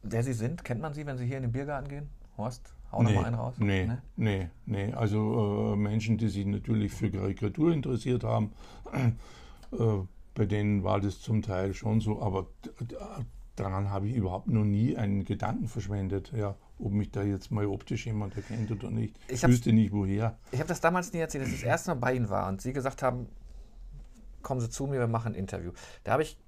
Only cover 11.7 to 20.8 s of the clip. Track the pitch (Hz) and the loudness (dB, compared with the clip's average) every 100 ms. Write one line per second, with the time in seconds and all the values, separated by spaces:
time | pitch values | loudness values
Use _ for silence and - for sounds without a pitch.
11.7 | 92 110 107 107 107 104 95 92 - - | 0 2 2 2 0 0 0 -2 -10 -16
12.7 | - 120 - - - 120 - - - 98 | -10 -8 -8 -10 -8 -10 -10 -16 -4 -2
13.7 | 95 101 98 101 123 95 90 - 113 104 | 0 0 0 0 0 0 -2 2 4 4
14.7 | 101 120 - 104 101 95 104 104 247 165 | 4 4 2 2 0 0 0 0 0 -2
15.7 | - 95 101 95 98 - 117 101 101 - | -4 -4 -2 0 -2 -2 -2 -2 -4 -12
16.7 | - 107 101 98 - 101 98 - 104 101 | -8 0 0 0 0 0 0 -2 0 0
17.7 | 98 - 120 - 107 101 101 - 110 107 | -2 -4 -4 -2 -4 -4 -6 -6 -4 -2
18.7 | 104 98 110 113 - - 127 127 123 117 | -4 -2 -2 -2 -6 -8 4 6 8 8
19.7 | 113 104 101 95 101 113 - - - 170 | 8 8 4 2 2 0 -2 -6 -2 -2
20.7 | 170 | 2